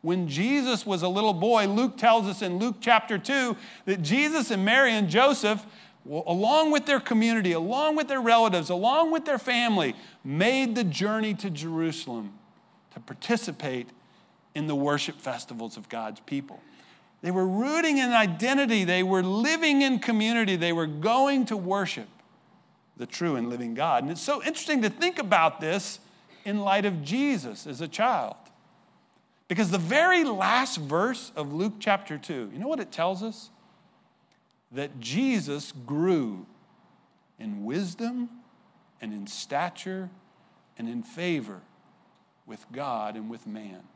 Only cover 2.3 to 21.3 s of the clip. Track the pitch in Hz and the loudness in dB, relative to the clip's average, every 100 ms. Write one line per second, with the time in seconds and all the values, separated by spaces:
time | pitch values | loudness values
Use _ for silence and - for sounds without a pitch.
2.3 | 196 196 175 240 214 226 220 - 202 - | -2 -4 -2 -2 -2 4 4 4 -4 0
3.3 | 277 247 214 - - - 196 151 240 302 | 0 0 -4 -10 -10 -4 -2 2 2 4
4.3 | 311 240 202 196 254 269 220 190 180 269 | 2 0 2 4 6 6 4 2 6 6
5.3 | 277 214 214 - - - _ 131 151 170 | 4 0 -2 -6 -20 -20 _ -10 -8 -2
6.3 | 175 220 302 311 294 285 277 - 226 226 | 0 4 4 6 2 2 0 2 2 4
7.3 | 226 185 165 170 254 302 302 277 269 233 | 2 2 0 0 0 0 0 -2 0 4
8.3 | 233 226 180 160 180 220 294 330 320 311 | 6 6 2 0 0 2 2 2 0 0
9.3 | 262 - 240 240 202 139 - - - 131 | -2 0 0 2 2 0 -4 -14 -16 -6
10.3 | 147 214 262 262 226 190 139 202 220 214 | 2 2 2 0 0 -2 -2 -2 0 -2
11.3 | 196 196 151 165 160 165 156 - 117 101 | -4 -6 -6 -6 -2 -2 -4 -8 -10 -10
12.3 | 98 _ _ _ _ _ - - - - | -16 _ _ _ _ _ -20 -18 -14 -2
13.3 | 226 208 139 135 127 120 - _ _ _ | -2 -2 -8 -6 -6 -8 -18 _ _ _
14.3 | _ _ 151 151 143 143 143 - - 135 | _ _ -6 -2 0 0 0 -2 -8 -8
15.3 | 120 - 120 113 110 101 117 110 110 - | -8 -8 -10 -10 -12 -12 -8 -8 -12 -6
16.3 | 139 139 - - - - - _ _ 170 | -6 -6 -18 -20 -20 -20 -20 _ _ -2
17.3 | 185 185 196 262 320 330 277 254 233 208 | 0 0 0 0 2 2 2 4 4 2
18.3 | 160 240 277 269 220 180 180 185 190 185 | 2 2 2 4 2 4 2 2 2 2
19.3 | 202 277 330 320 277 269 254 - 220 220 | 0 2 2 4 4 4 2 0 2 2
20.3 | 233 202 180 170 165 156 151 196 247 277 | 2 2 2 2 0 -2 -2 2 4 4